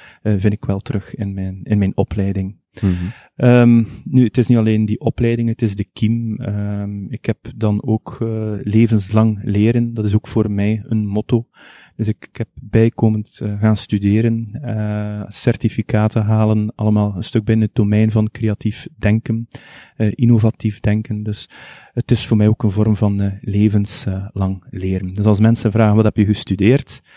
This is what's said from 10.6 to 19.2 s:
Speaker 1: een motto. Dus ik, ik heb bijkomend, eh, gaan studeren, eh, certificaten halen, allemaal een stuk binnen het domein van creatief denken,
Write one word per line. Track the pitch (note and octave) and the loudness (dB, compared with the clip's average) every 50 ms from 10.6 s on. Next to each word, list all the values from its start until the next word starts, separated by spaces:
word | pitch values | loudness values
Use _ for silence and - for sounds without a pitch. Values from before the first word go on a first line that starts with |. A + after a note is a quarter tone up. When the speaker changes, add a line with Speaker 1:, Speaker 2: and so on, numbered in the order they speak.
| G2+ G#2 A2 A2 G#2 | 0 0 -2 -2 -4
Speaker 1:
een | - A2 G#2+ G#2+ | -4 -2 -2 -2
motto. | G2+ G2+ G#2+ G#2 - B2 A2+ A#2 _ _ _ - - - - - _ _ | -2 -2 -4 -2 0 0 -2 -2 _ _ _ -20 -20 -20 -20 -20 _ _
Dus | - A2 | -6 -4
ik, | G#2+ G#2 _ - - | -4 -4 _ -8 -18
ik | - | -10
heb | - A2+ - _ - | -10 -10 -10 _ -20
bijkomend, | - G2+ - A2+ A2+ A2+ - - A#2+ A2 G#2+ G#2+ G#2 _ _ - | -10 0 2 4 4 4 2 2 2 2 2 0 -4 _ _ -8
eh, | - G#2 G#2 G2+ | -6 -6 -4 0
gaan | G#2 A2 G#2+ | 2 2 2
studeren, | G2+ - - A2 G2+ G2 G2+ G#2 A2 A2+ A#2 A2+ A2+ A#2 G#2+ G#2 B2 | 2 -2 -2 -2 0 2 2 2 4 2 2 0 -2 -6 -8 -10 -10
eh, | D3 A#2 G#2+ G#2+ G#2+ G#2 G#2 G#2 G#2 G#2 G#2 G#2 G2+ | -8 -6 -6 -4 -4 -4 -4 -4 -6 -6 -8 -10 -10
certificaten | - G2+ - - B2 A2+ - - A2+ - - G#2+ - - G#2+ G#2+ A2 - A#2 G#2+ | -12 -10 -4 -2 -2 -2 0 -2 -4 -2 -2 -6 -2 0 2 2 2 0 0 0
halen, | G#2 A2 A2 A2 G#2+ G#2+ G#2+ G#2+ G#2+ - | 2 2 2 2 2 2 0 -2 -4 -4
allemaal | - G#2+ G#2+ G#2+ G#2 G#2 G#2 G2+ | -2 0 0 2 2 0 0 -2
een | F#2 F2+ | -6 -8
stuk | - - A#2 G#2 | -2 -2 -2 0
binnen | G#2 A2 A2 A2 | 2 2 2 2
het | G#2 - | 0 0
domein | - G#2+ G2+ G#2+ G#2+ A2 G#2+ | 0 0 2 2 2 2 2
van | G#2 A2+ G#2+ A2 | 2 2 0 0
creatief | - - - G#2+ G#2 - - A2 - - - - - | -2 -4 -4 -4 -4 -2 -4 -6 -6 -6 -14 -18 -12
denken, | - - G#2 G#2+ A2+ | -2 0 2 2 2